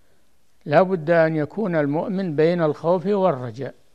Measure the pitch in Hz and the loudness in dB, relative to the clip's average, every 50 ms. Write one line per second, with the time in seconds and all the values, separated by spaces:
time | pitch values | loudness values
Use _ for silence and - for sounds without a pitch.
0 | _ _ - - _ _ _ _ _ _ _ _ - 165 143 170 190 180 190 170 | _ _ -20 -20 _ _ _ _ _ _ _ _ -4 4 4 4 6 4 0 -4
1 | 147 160 170 165 160 160 160 156 147 139 - 202 226 180 170 156 147 139 143 165 | 0 0 2 2 2 2 0 -2 -4 -4 -6 -6 -4 -2 -2 0 0 0 -2 -4
2 | - - 185 190 196 175 147 151 156 170 180 175 165 151 143 - - 165 180 185 | -4 -4 -4 -4 -4 -2 0 2 2 2 2 2 0 -2 -2 -2 0 0 0 0
3 | 156 196 208 196 185 180 147 127 127 120 110 131 127 131 - - _ _ _ | 0 -2 0 2 2 0 0 -2 -6 -10 -10 -10 -12 -12 -12 -18 _ _ _